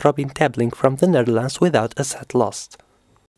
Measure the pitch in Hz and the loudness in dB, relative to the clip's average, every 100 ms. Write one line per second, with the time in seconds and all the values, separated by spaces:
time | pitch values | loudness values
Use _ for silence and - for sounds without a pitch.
0 | - 143 139 - 151 123 117 - 135 135 | 0 0 -4 0 0 2 -2 0 0 2
1 | 180 160 120 113 127 - 180 139 110 - | 2 4 2 0 -2 0 0 2 -2 -4
2 | 139 - - 123 107 - - - _ _ | -6 -8 -4 -2 0 -4 -14 -20 _ _
3 | _ _ _ | _ _ _